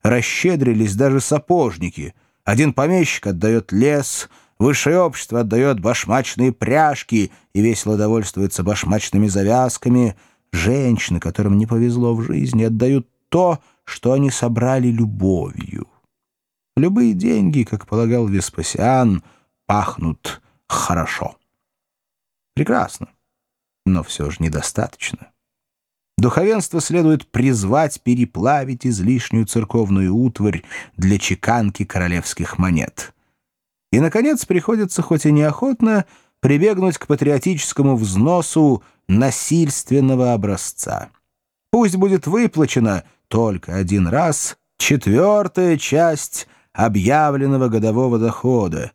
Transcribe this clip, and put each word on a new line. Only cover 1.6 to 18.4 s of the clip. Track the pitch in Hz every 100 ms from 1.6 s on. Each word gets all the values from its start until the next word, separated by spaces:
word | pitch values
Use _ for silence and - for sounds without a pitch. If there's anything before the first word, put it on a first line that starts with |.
| 127 82 85 - 71 _ _ _
Один | - 107 151
помещик | 131 147 185 156 - 101
отдаёт | 90 104 113 107
лес, | 95 135 147 131 - - _ _ _
высшее | 120 139 143 175
общество | 175 127 - 117
отдаёт | 113 113 139 120
башмачные | 95 120 - 120 127 - 127
пряжки | 120 110 139 156 139 - 113 92 - _
и | 98
весело | 110 107 - 107
довольствуется | 107 113 104 - 98 -
башмачными | 90 104 - 107 - 101 104
завязками. | 95 98 120 127 - 123 123 120 98 _ _ _
Женщины, | 85 90 135 127 107 - 85
которым | - - 104 101
не |
повезло | 110 113 120 120 120
в | 113
жизни, | 117 147 135 117
отдают | 113 110 127 139 - _ _
то, | 165 180 156 _ _
что | - - 120
они | 135 139
собрали | - 120 113 123 131 123
любовью. | 117 113 104 95 90 - - - - - _ _ _ _ _ _ _ _ -
Любые | 165 202 240
деньги, | 185 220 226 185 147
как | 113 107 -
полагал | 110 117 120 110
Веспасиан, | 98